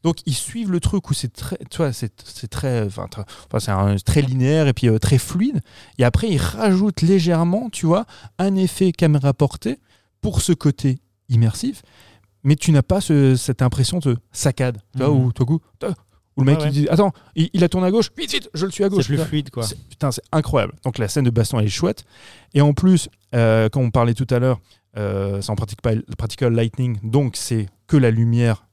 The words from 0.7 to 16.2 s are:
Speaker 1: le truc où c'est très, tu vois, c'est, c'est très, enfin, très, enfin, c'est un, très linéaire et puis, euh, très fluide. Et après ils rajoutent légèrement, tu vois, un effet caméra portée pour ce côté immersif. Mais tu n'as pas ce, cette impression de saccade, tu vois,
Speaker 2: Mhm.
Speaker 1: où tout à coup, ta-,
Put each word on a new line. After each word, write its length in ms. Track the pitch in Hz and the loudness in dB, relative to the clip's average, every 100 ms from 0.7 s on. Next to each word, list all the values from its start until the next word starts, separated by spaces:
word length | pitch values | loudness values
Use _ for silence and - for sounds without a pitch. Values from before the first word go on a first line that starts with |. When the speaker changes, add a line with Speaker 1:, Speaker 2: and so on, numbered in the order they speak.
Speaker 1:
le 80 | 175 | -2
truc 300 | - 202 - | 0 -2 -2
où 40 | |
c'est 180 | 143 123 | -6 -6
très, 240 | - - - - | -10 -12 -10 -10
tu 80 | - | -4
vois, 140 | 156 | -4
c'est, 220 | 117 110 _ - | -4 -10 _ -20
c'est 220 | - 113 | -16 -10
très, 380 | - 135 120 104 | -6 -4 -2 -4
enfin, 220 | 101 90 | -6 -12
très, 160 | - 104 - - | -12 -14 -16 -6
enfin, 120 | 113 | -6
c'est 120 | 107 | -2
un, 240 | 95 98 98 | 0 2 0
très 240 | - 156 | 2 0
linéaire 460 | 135 131 127 156 143 | 2 0 2 4 2
et 60 | |
puis, 160 | 120 120 | 2 2
euh, 100 | 110 | 2
très 180 | - 131 | 2 0
fluide. 440 | - 175 240 220 - - - - | 0 -2 0 -2 -8 -20 -20 0
Et 60 | |
après 260 | 123 120 220 | 2 2 0
ils 80 | 147 | 0
rajoutent 640 | 82 208 220 185 208 - | -2 0 2 2 2 0
légèrement, 680 | 165 196 165 165 170 196 247 | 2 4 4 2 2 0 -4
tu 160 | - 160 | -4 0
vois, 180 | 180 233 - - - | 0 -2 -14 -20 -4
un 180 | 190 190 | -2 0
effet 360 | 190 - 190 | 0 0 -2
caméra 420 | 160 165 147 139 | 2 2 4 2
portée 460 | 127 139 - 110 269 _ _ _ _ | 0 -2 -2 -8 -8 _ _ _ _
pour 200 | 208 127 | -4 -2
ce 120 | - | 0
côté 460 | 170 147 - 139 127 _ _ _ | 0 0 0 -2 -4 _ _ _
immersif. 520 | 113 113 - 254 240 _ _ - _ _ _ | 2 2 0 -6 -8 _ _ -20 _ _ _
Mais 120 | 135 151 | 0 2
tu 160 | - | 4
n'as 120 | 147 | 2
pas 180 | - 185 | 4 -2
ce, 340 | 190 151 135 127 | 2 4 4 2
cette 260 | - 127 | -2 -2
impression 380 | 127 135 123 175 | 0 0 -2 0
de 180 | 147 117 _ | -2 -4 _
saccade, 460 | - 147 - 127 107 _ | -4 -4 -2 -4 -4 _
tu 60 | 131 | -2
vois, 60 | 127 | 2
Speaker 2:
Mhm. 160 | 135 127 | 2 2
Speaker 1:
où 60 | |
tout 100 | - | 0
à 20 | 123 | -2
coup, 140 | 160 _ _ | -2 _ _
ta-, 100 | - - _ _ | -8 -8 _ _